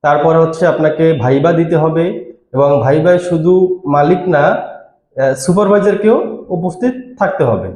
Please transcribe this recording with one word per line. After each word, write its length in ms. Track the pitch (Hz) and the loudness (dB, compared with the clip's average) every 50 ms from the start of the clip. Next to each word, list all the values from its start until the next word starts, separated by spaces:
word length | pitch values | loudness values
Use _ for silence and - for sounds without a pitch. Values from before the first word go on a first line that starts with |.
তারপরে 360 | - 147 147 151 151 160 160 | 2 2 2 2 2 2 2
হচ্ছে 300 | 165 165 160 160 - 170 | 2 2 0 0 0 0
আপনাকে 460 | 165 156 156 156 156 151 - 160 165 160 | 0 0 0 0 -2 0 2 2 0 2
ভাইবা 380 | 139 113 127 135 139 143 170 | 0 0 0 0 2 2 2
দিতে 240 | 165 165 165 160 170 | 2 0 0 0 0
হবে 580 | 156 156 160 156 165 165 185 226 - - - - _ _ _ - | 0 0 0 0 -2 -2 -4 -4 -8 -12 -16 -20 _ _ _ -2
এবং 280 | 131 139 143 143 139 | 0 2 2 2 2
ভাইবায় 360 | 113 131 147 156 156 180 180 | 2 2 0 2 2 2 2
শুধু 640 | 175 175 180 175 160 156 175 185 185 185 - - - - | 2 0 -2 -2 0 2 2 4 4 2 0 -2 -4 -4
মালিক 420 | 143 143 143 147 156 185 180 180 | -2 0 2 2 2 2 0 0
না, 160 | 185 165 143 147 | 0 0 2 2
আহ, 880 | 170 214 - - - - - - _ _ _ _ _ _ 135 135 135 135 | 2 0 -2 -6 -10 -16 -20 -20 _ _ _ _ _ _ -2 -2 -2 -2
সুপারভাইজারকেও 1120 | 135 - - 175 202 202 196 208 202 180 208 190 - 208 214 240 302 - - - - - - | -2 -2 0 0 2 2 2 2 2 2 0 -2 2 2 2 2 2 -2 -6 -10 -12 -10 -8
উপস্থিত 440 | 180 170 170 185 170 - 247 247 247 - - - - - | -8 -6 -6 -6 -6 -4 -4 -4 -4 -6 -14 -18 -6 -4
থাকতে 240 | 202 196 190 - 151 | -4 -4 0 0 0
হবে। 260 | 123 110 92 90 95 - | 0 0 -2 -4 -10 -12